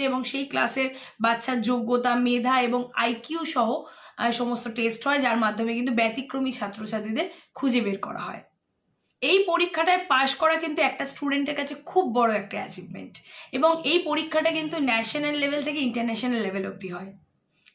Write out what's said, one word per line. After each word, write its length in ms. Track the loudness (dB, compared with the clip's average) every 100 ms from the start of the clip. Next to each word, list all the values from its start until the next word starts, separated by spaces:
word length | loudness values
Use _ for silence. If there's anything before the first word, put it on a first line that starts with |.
| 0
এবং 120 | 0 -2
সেই 140 | -4 -4
ক্লাসের 380 | 0 0 0 -2 -4 -16 -2
বাচ্চার 340 | 0 0 0 0 2
যোগ্যতা, 440 | 0 2 2 2 2 2
মেধা 280 | 2 2 2 2
এবং 120 | 0 -2 -2
আইকিউ 360 | -2 -2 -4 -6 -2
সহ, 140 | 0 2 0 -6 -18 -16 -2
আহ, 100 | -2 0
সমস্ত 240 | -2 -2 -4 -2
টেস্ট 240 | -2 0 0
হয়, 140 | 2
যার 140 | 4 2
মাধ্যমে 280 | 2 0 -2 0
কিন্তু 140 | 0 2
ব্যতিক্রমী 520 | 2 0 -6 -2 -2 -4
ছাত্রছাত্রীদের 680 | -6 -8 -6 -6 -2 -2 -4 -6 -18 -4
খুঁজে 220 | 0 2 2
বের 120 | -2 -4
করা 160 | -8 -8
হয়। 160 | -10 -14 _ _ _ _ _ _ -4 2
এই 80 | 4 4
পরীক্ষাটায় 520 | 2 2 2 4 4 4
পাশ 180 | 2 2 2
করা 160 | 2 2
কিন্তু 180 | 0 0 0
একটা 140 | 0 -8
স্টুডেন্টের 440 | -4 -2 0 0 -4
কাছে 140 | -6 -8 -2
খুব 140 | 2 2 4
বড় 120 | 4 2
একটা 160 | -2 -8
অ্যাচিভমেন্ট 540 | -8 -10 -12 -12 -14 -18 -20 -20 -8 2
এবং 140 | 4 4 2
এই 60 | 2 2
পরীক্ষাটা 420 | -2 0 2 2 0
কিন্তু 180 | -2 0 2
ন্যাশনাল 460 | 0 0 -2 -2 0
লেভেল 180 | 0 0 -2
থেকে 120 | -2 -2
ইন্টারন্যাশনাল 520 | 0 -2 -2 -2 -2 -2
লেভেল 200 | -4 -6
অবধি 180 | -8 -8 -10
হয়। 160 | -12 -16 _ _ _ _ _